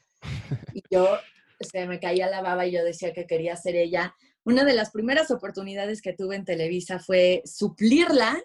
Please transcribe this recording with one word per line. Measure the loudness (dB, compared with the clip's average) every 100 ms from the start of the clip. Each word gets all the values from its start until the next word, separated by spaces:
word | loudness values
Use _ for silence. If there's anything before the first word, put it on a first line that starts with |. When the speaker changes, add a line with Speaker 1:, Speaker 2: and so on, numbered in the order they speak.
| _ _
Speaker 1:
<laughs> | -10 -10 -8 -8 -8
Speaker 2:
Y | -16 -2
yo, | 2 4 2 -4 _ _ _
se | -10 -8 -8
me | -6
caía | -2 0 0
la | -2
baba | -2 -2 0
y |
yo | 0
decía | -2 -2 -8
que | -8 -4
quería | -4 -4 -6
ser | -4 0
ella. | 0 0 -4 -8 _ _
Una | 0 4 4
de |
las | 2 0
primeras | -4 0 0 0
oportunidades | -4 -6 -10 -8 -6 -6 -6
que | -8
tuve | -6 -6 -6
en | -4
Televisa | -4 -2 -4 -6 -10
fue | 2 4 6 4 -2
suplirla | -4 -4 2 4 6 6 4 4 0